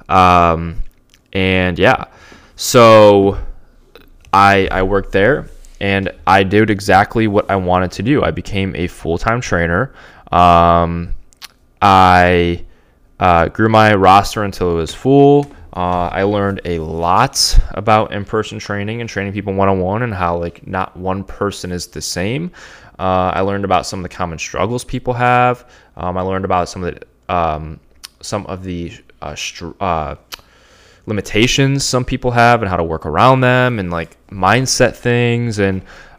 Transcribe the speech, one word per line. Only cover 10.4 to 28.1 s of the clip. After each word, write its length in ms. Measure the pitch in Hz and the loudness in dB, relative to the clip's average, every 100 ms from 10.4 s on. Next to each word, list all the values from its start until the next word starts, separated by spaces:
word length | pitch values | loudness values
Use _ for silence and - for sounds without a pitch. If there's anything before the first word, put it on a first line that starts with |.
| 87 85 85 85 85 85 85 - - _ - _ _ _ | 6 6 4 2 0 -4 -8 -10 -10 _ -20 _ _ _
I, 800 | 101 95 92 90 87 87 87 85 - _ _ _ _ _ | 4 6 6 6 4 2 0 -4 -10 _ _ _ _ _
uh, 300 | 92 85 82 | 2 2 2
grew 200 | - 110 | 0 2
my 260 | 110 107 | 4 4
roster 500 | 104 95 98 98 - | 4 6 6 4 -4
until 260 | 101 - 90 | -6 -4 -2
it 40 | |
was 200 | 85 80 | -2 -4
full. 560 | - 131 139 143 143 139 - - | -6 2 4 6 4 0 -12 -16
Uh, 340 | - 90 90 85 | -6 -4 -2 -4
I 100 | 90 | -2
learned 380 | 98 104 98 95 | -2 -2 -2 -4
a 140 | - 85 | -6 -8
lot 800 | 80 82 85 95 135 - - - - | -6 -4 0 0 0 -2 2 4 2
about 400 | - 104 110 107 | -4 0 0 0
in-person 480 | 101 98 110 104 110 | -6 -6 -6 -6 -10
training 400 | - 101 101 117 | -10 -8 -8 -10
and 100 | 113 | -10
training 220 | 101 98 | -8 -6
people 200 | 101 98 | -8 -6
one-on-one 480 | 95 98 95 90 107 | -2 0 0 -2 -4
and 120 | 123 | -6
how, 220 | 95 87 85 | -4 -4 -4
like, 280 | 85 - - | -6 -10 -10
not 300 | 95 - - | -8 -8 -8
one 280 | 92 95 | -6 -6
person 480 | 95 - 101 - 90 | -8 -6 -6 -6 -10
is 160 | 90 - | -10 -10
the 120 | 80 | -12
same. 520 | - 87 95 135 175 - - - - - | -10 -6 -6 -6 -8 -14 -20 -20 -20 -8
Uh, 360 | 92 92 92 | -2 -2 -2
I 60 | 85 | -2
learned 240 | 98 101 | -4 -4
about 200 | 98 90 | -2 -2
some 140 | - 95 | -2 -10
of 60 | |
the 40 | 85 | -12
common 300 | - 87 78 | -10 -10 -8
struggles 460 | - 65 98 120 | -10 -6 -6 -6
people 280 | - 127 123 | -8 -8 -6
have. 540 | 120 123 123 123 123 - _ _ - | -4 0 2 0 -2 -10 _ _ -12
Um, 200 | 87 92 | -8 -6
I 60 | |
learned 220 | 92 95 | -4 -4
about 240 | 95 92 87 | -2 -2 -4
some 160 | 92 | -6
of 100 | 90 | -10
the, 400 | - - _ - | -10 -18 _ -6
um, 460 | 90 82 76 78 80 _ _ - | -2 -2 -4 -10 -16 _ _ -20